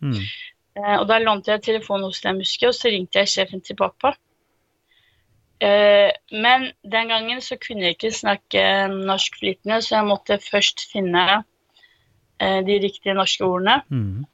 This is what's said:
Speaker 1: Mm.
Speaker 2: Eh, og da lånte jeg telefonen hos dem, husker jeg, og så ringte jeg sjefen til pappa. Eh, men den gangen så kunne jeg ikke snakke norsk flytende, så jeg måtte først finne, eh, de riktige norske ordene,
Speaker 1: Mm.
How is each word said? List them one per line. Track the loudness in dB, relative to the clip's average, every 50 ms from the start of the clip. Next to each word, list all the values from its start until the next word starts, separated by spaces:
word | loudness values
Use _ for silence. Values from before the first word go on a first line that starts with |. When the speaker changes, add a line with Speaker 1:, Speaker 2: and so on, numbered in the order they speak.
Speaker 1:
Mm. | -4 -4 -2 -4 -4 -6 -10 -12 -16 -18 -20 _ _ _ _
Speaker 2:
Eh, | -6 -2 0 0 0
og | 2
da | 2 2 2
lånte | 2 0 0 0 0
jeg | -2 -2 -2
telefonen | 0 -2 -4 -4 -2 -4 -4 -4 -4
hos | -6 -8 -6
dem, | -4 -4 -4 -4
husker | -4 -6 -2 0 0
jeg, | 0
og | 0
så | 0 0 0
ringte | 0 -2 -4 -2 0 0
jeg | 0 0
sjefen | 0 -2 -4 -4 -6 -10
til | -12 -12 -4
pappa. | -2 -2 -4 -2 -2 -2 -2 -2 -4 _ _ _ _ _ _ _ _ _ _ _ _ _ _ _ _ _ _ _ _ _ _ _ _ _ _ _ _
Eh, | 2 4 4 6 6 8 8 8 6 4 2 -2 _ _
men | -6 0 4 4 4 4 2 -4 -10 _
den | -10 -4 -4 -2 -2 -2
gangen | -2 -4 -4 -4 -6 -8 -8
så | -10 -10 -10
kunne | -10 -10 -6 -2 -2
jeg | -2 -2 -2
ikke | -4 -6 -6
snakke | -2 -2 -2 -2 -2 _ _ 0 2 2 4 2 2 0 -2
norsk | -2 -4 -2 -2 -2 -2 -2 -4 -6 -4
flytende, | -4 -4 -4 -4 -4 -2 -2 -2 0
så | 0 0 0
jeg | 2 2
måtte | 0 -2 -2 -4 -4 -4
først | -2 -2 0 0 0 0 0 -4 -10 -8
finne, | -6 -4 -2 0 2 2 4 4 2 0 -2 -6 _ _ _ _ _ _ -20 _ _ _ _ _ _ _ _ _ _ -4
eh, | -2 0 0 0 0
de | 0 0 0
riktige | 0 -2 -4 -6 -4 -2 -2
norske | 0 0 -2 -2 -2 0
ordene, | -2 0 0 2 2 2 2 0 -2
Speaker 1:
Mm. | -4 -2 -2 -4 -4 -8 -10 -12